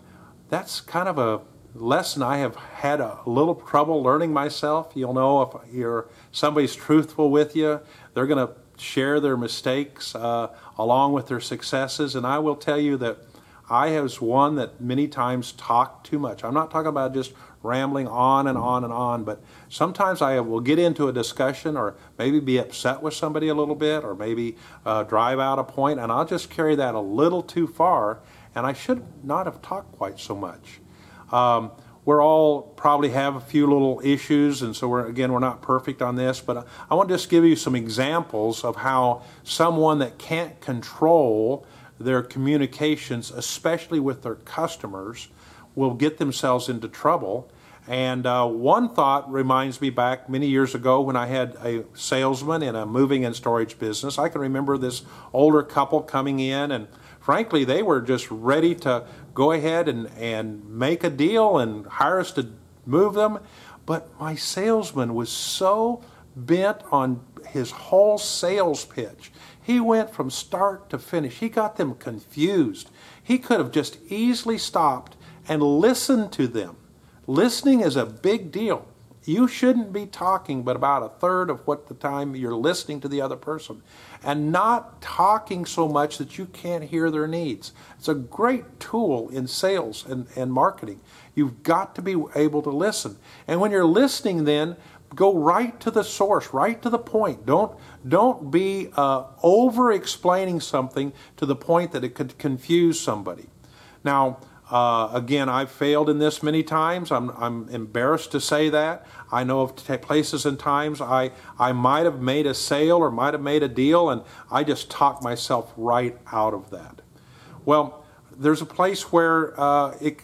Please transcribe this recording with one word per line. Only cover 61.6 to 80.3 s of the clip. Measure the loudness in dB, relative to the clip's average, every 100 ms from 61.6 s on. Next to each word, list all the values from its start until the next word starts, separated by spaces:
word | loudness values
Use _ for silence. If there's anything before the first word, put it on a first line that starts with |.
| 0 -6
hire | -6 -2 0 0
us | -2
to | -6 -8 -10 -20 -16 0
move | 2 4
them. | 2 0 -2 -14 -20 -20 -12
But | -6 -6 -8 -10
my | -8 -8
salesman | -6 -4 0 0 -2 -4 -2
was | -4 -4
so | -6 -6 0 2 2 0 -2 -10 -20 -20
bent | -8 0 2 2 -2 -2
on | 0 0 -4 -8 -20 -8
his | -6 -6
whole | -8 2 6 6 4
sales | -2 -4 0 2 0 -2 -6
pitch. | -10 -10 -12 -20 -20 -20 -8
He | 0 2
went | 4 2 0
from | -4 -6
start | -8 -6 0 0 0 -8
to | -10
finish. | -6 -4 -4 -6
He | -4
got | -2 -2 -2
them | -4
confused. | -6 -10 -12 -10 0 2 4 2 -2 -14 -20 -20 -10
He | -2 0
could | 2 0
have | 0
just | -2 -4 -8 -10
easily | -2 0 0 -2 -4
stopped | -2 2 2 0 -6 -20 -20 -12 -4
and | 0
listened | 2 4 4 2 2 0 0
to | -2 -2
them. | -2 -8 -12 -20 _ _ -14 -2
Listening | 2 2 2 4 4
is | 4
a | 0 -2
big | -2 0 0 -4
deal. | -4 -2 -4 -6 -20 -20 -12
You | -2 2 2
shouldn't | 4 2 2 0
be | -6 -8
talking | -4 0